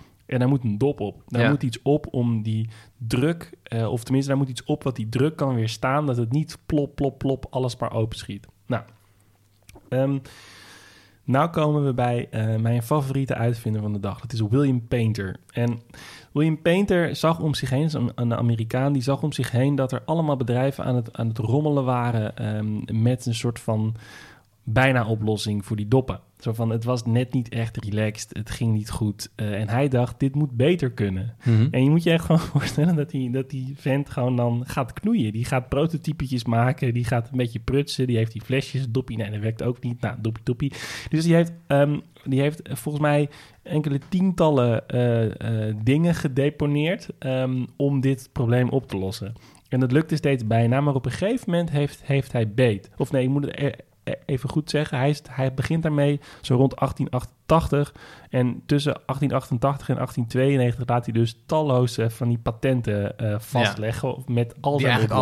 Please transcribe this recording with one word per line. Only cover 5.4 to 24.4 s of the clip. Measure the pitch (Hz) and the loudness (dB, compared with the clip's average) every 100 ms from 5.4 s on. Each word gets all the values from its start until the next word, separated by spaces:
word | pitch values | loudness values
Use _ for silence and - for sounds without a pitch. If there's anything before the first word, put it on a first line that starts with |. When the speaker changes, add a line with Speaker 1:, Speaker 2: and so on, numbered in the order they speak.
| 139 | -2
Speaker 1:
weerstaan, | 123 110 - 131 143 147 | 0 -2 -2 -2 0 0
dat | 120 | 0
het | 113 | 0
niet | 143 151 - - | 0 -2 -8 -2
plop, | 151 139 | -2 -2
plop, | - 139 - | -2 -4 -2
plop, | 139 131 - | -4 -4 -4
alles | 131 127 - | -4 -4 -4
maar | 120 | -4
openschiet. | 113 110 - - 101 - _ - | -2 -2 -4 -10 -12 -12 _ -6
Nou, | 117 - - _ _ _ _ _ _ _ - - | -6 -6 -20 _ _ _ _ _ _ _ -20 -4
ehm, | 127 135 139 - - - - - - - - - _ | 0 0 0 -6 -20 -20 -20 -20 -20 -20 -20 -20 _
nou | - 131 170 | 0 2 2
komen | 165 151 151 | 2 2 2
we | 139 | 2
bij, | 123 120 120 - | 2 0 0 -2
eh, | 113 110 110 | -2 0 0
mijn | 113 120 | 2 0
favoriete | 117 151 135 135 135 | 0 0 0 -2 -2
uitvinder | - 117 117 113 107 | 0 0 0 -2 -2
van | 107 | -2
de | 104 | -4
dag. | 98 95 | -4 -8
Dat | 113 | -8
is | 113 | -2
William | 107 131 143 127 113 | 2 4 4 2 0
Painter. | 123 113 110 95 - _ | 0 2 0 -4 -8 _
En | - 120 117 - - - - - | -2 -2 -2 -10 -20 -20 -20 -6
William | 143 160 151 | 0 2 2
Painter | 170 180 202 180 160 147 | 2 2 4 2 2 0
zag | 160 165 | 0 2
om | 165 | 0
zich | 135 127 | -2 0
heen, | 131 | 0
is | 160 | 0
een, | 143 120 | 0 -2
een | - 120 | -2 -2
Amerikaan, | 117 117 113 113 127 139 | 2 2 0 0 0 0
die | 143 | 0
zag | 123 139 | 0 -2
om | 156 | -2
zich | - 123 | -4 -2
heen | 120 139 | 2 2
dat | 139 131 | 2 0
er | 127 | -4
allemaal | - 165 156 135 | -2 0 0 0
bedrijven | 120 123 135 - | 0 2 0 -2
aan | - 123 | -2 0
het, | 113 - | -2 -4
aan | 113 | -4
het | 110 | -2
rommelen | 110 135 151 143 | 0 2 2 0
waren, | 127 123 120 117 107 - | 0 0 0 0 -2 -4
ehm, | 110 107 107 107 - 110 | -4 -2 -4 -4 -2 2
met | 117 127 123 | 2 2 -2
een | |
soort | 113 120 117 | -2 -2 -4
van | - 110 110 113 - - - - | -2 0 0 -4 -12 -20 -20 -20